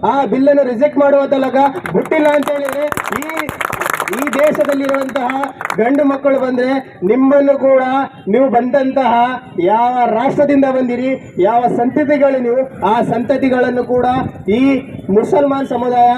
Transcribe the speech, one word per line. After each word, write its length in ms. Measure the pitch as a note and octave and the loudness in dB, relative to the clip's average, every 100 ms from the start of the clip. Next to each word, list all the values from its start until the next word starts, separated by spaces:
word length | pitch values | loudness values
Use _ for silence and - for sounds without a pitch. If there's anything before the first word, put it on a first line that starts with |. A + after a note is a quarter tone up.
| G3 | 0
ಆ 180 | C4+ | 0
ಬಿಲ್ಲನ್ನು 380 | C4 B3 C#4 C#4+ | 0 2 2 4
ರಿಜೆಕ್ಟ್ 360 | B3+ A3+ D4 C#4 | 2 0 0 2
ಮಾಡುವ 280 | C#4+ C#4 C4+ | 2 2 2
ತನಕ 300 | C4+ C4 B3+ C#4 C#4 - | 0 0 2 0 0 -4
ಬಿಟ್ಟಿಲ್ಲ 340 | - - D#4 D4+ | -4 -2 0 2
ಅಂತ 240 | D4 C#4+ | 2 0
ಹೇಳಿದ್ರೆ 380 | C#4+ C#4 C#4 D4+ D4+ - - | -4 -4 -4 -4 -4 -6 -6
ಈ, 40 | D4 D#4+ D#4 - - - - - - | -6 -8 -8 -8 -8 -6 -6 -6 -4
ಈ 40 | G3+ C#4+ | -4 -4
ದೇಶದಲ್ಲಿರುವಂತಹ 1080 | B3+ D4+ D4 C#4+ C#4 C#4 C#4 C4+ C#4 B3 C4+ C#4 - - E3+ | 0 0 0 -2 -2 -2 -4 -4 -4 -4 -4 -6 -8 -8 -2
ಗಂಡು 280 | A3+ C#4+ | 0 2
ಮಕ್ಕಳು 360 | C#4+ C4+ C#4 C4+ | 0 0 0 0
ಬಂದ್ರೆ 580 | B3+ B3 B3+ C4+ C4 - | 0 -2 -2 -2 -6 -8
ನಿಮ್ಮನ್ನು 540 | F3+ A#3+ C4+ C#4+ C#4 C4+ | -2 2 4 4 4 2
ಕೂಡ 240 | C4 C4 C4 C4+ C4+ - - | 4 2 2 -2 -4 -8 -2
ನೀವು 220 | A3+ C4+ | 2 2
ಬಂದಂತಹ 920 | A#3 B3 C#4 C4 C4+ B3 A#3 B3 B3+ - - | 2 2 0 0 0 2 2 2 -2 -8 -2
ಯಾವ 460 | F3 A3 A#3+ B3 A#3+ | 0 2 2 0 0
ರಾಷ್ಟ್ರದಿಂದ 580 | G#3+ C4 D4 C#4+ C#4+ | 0 -2 0 2 4
ಬಂದಿರಿ, 680 | C4+ C4 B3+ A#3+ C4 C4 - - | 2 0 -2 -2 -2 -4 -8 0
ಯಾವ 260 | F#3 A#3 A#3+ - | 2 2 0 0
ಸಂತತಿಗಳು 680 | A#3+ B3+ C#4+ D4 C#4 C4+ | 0 0 0 2 2 2
ನೀವು, 440 | A#3+ B3 C4 - F#3 | 0 -2 -2 -2 0
ಆ 160 | A#3 | 0
ಸಂತತಿಗಳನ್ನು 840 | G#3+ A3+ A#3+ C4 C4 B3 B3 B3 | 0 -2 0 0 2 2 0 0
ಕೂಡ 220 | A#3+ B3 B3 C4 - - - | -2 0 0 -2 -4 -8 -2
ಈ 320 | A3 C4+ C4+ - - - | 2 2 0 -4 -12 0
ಮುಸಲ್ಮಾನ್ 560 | G3+ A3+ D4 C#4+ C4+ C#4 | 0 2 2 2 0 -2
ಸಮುದಾಯ 460 | B3 B3 B3 A#3+ | -4 0 2 4